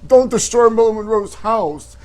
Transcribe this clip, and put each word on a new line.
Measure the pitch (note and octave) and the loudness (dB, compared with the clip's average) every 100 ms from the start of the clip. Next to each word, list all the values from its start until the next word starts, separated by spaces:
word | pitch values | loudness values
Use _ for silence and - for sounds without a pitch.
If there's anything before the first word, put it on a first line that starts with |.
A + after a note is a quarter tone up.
| - | 4
don't | B3+ B3+ | 2 4
destroy | A3 - A#3+ A#3 | -2 -2 2 2
Marilyn | A3+ A3+ A3 | 4 0 -2
Monroe's | G#3+ A3 G3+ - | -4 -4 -4 -10
house. | G#3 A3+ E3+ D3 - - | -4 -4 -4 -8 -16 -20